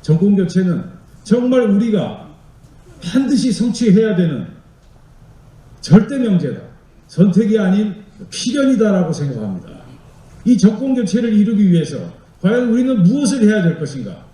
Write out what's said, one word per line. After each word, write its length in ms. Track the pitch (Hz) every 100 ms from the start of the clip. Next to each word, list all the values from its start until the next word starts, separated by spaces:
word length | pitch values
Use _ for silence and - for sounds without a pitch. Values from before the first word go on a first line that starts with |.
정권 320 | - 165 196
교체는 500 | 196 180 185 185 151 - - - -
정말 380 | - 240 247 254
우리가 640 | 226 202 233 202 - - - - - - - - - -
반드시 500 | 180 247 262 277 254
성취해야 640 | 196 233 - 240 190 220 180
되는 320 | 170 127 - - - _ - - - - - - - - - -
절대 380 | - 185 - 277
명제다. 420 | 240 180 139 107 - - _ _ _
선택이 520 | - 196 170 220 214
아닌 440 | 190 196 214 175 - - -
필연이다라고 840 | - - 285 269 247 214 190 165
생각합니다. 560 | 160 143 117 107 92 - - - - - - - -
이 140 | - 233
정권 360 | 202 220 269
교체를 380 | 254 208 226 233
이루기 380 | 208 202 208 202
위해서 280 | 170 147 - 170 - - -
과연 260 | 185 240 247
우리는 320 | 226 254 254
무엇을 400 | 175 269 277 277
해야 180 | 208 214
될 160 | 170 147
것인가? 480 | 143 135 104 87 -